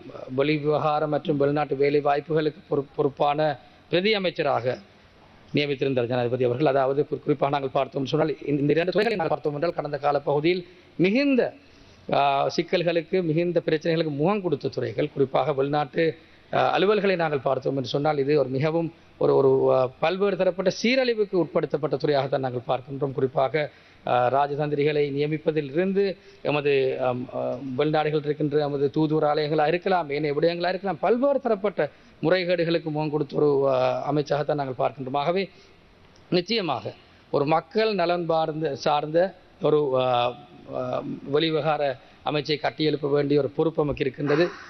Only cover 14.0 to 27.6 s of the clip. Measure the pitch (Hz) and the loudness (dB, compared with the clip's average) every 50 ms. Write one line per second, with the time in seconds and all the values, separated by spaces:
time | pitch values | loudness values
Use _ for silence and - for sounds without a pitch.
14 | 165 156 143 139 151 185 214 208 180 170 147 135 - 131 - 131 123 117 - - | 0 -2 -2 0 0 0 0 0 -2 -2 -2 -2 -4 -4 -4 -4 -6 -4 -4 -4
15 | 151 151 - 147 135 127 - 143 131 147 143 131 139 143 147 147 147 135 - 170 | -4 -2 -2 -2 0 0 0 0 0 0 0 -2 -2 0 0 -2 -2 -2 -2 -2
16 | 165 160 151 - - - - - - - - 135 131 131 135 151 185 202 220 208 | 0 0 -2 -4 -10 -20 -20 -20 -10 -4 0 0 2 2 2 2 2 2 2 2
17 | 180 196 185 170 165 156 147 135 - 139 135 131 - 147 135 139 123 117 - 139 | 2 0 0 0 0 0 -2 -2 0 0 -2 0 -2 -2 -2 -2 -2 -2 -2 0
18 | 143 156 156 139 135 139 151 151 131 127 135 131 151 160 156 170 165 156 - - | 0 0 0 0 2 2 2 2 2 2 0 0 0 0 0 0 -2 -4 -6 -12
19 | - - - - 143 143 143 123 131 135 135 131 131 131 131 131 127 123 - - | -20 -14 -6 0 2 4 4 6 6 6 6 4 4 4 4 4 2 0 -2 -2
20 | 156 160 185 190 202 202 185 170 185 185 175 190 185 190 - - - 226 262 269 | -2 -2 0 0 0 0 0 0 0 0 0 0 0 -2 -2 0 0 2 2 2
21 | 254 240 233 214 208 190 - 175 165 - - 170 156 143 - 147 147 143 143 135 | 2 2 0 0 0 0 0 0 0 0 0 -2 -2 0 -2 -2 -2 -2 -2 0
22 | - 147 147 135 135 131 147 135 131 127 123 123 117 - 127 123 - - 139 135 | 0 2 2 2 0 0 -2 -2 -2 -2 -4 -4 -4 -2 -4 -4 -4 -6 -8 -6
23 | 127 135 127 143 131 127 - 151 131 131 135 151 147 - - - - - - - | -4 -4 -2 0 0 0 2 0 0 0 0 -2 -4 -4 -8 -14 -20 -20 -18 -8
24 | - - 123 123 123 120 127 139 143 143 143 143 151 147 147 147 143 151 147 147 | -4 0 2 2 2 2 2 2 0 0 0 -2 -2 -2 0 0 2 2 2 2
25 | 147 143 139 139 147 151 156 151 - 165 151 156 147 135 135 170 185 190 190 196 | 0 0 0 -2 -2 -2 -2 -2 -2 -2 -2 0 -2 -2 -2 0 0 0 2 0
26 | 202 190 175 - - - - - - - 143 147 139 147 139 135 131 131 131 131 | 0 0 -2 -6 -12 -20 -16 -8 -4 -2 0 0 2 2 2 2 2 0 0 0
27 | 131 127 123 123 127 - - 127 127 127 127 127 | -2 -2 -2 -2 -6 -8 -6 -6 -4 -4 -4 -6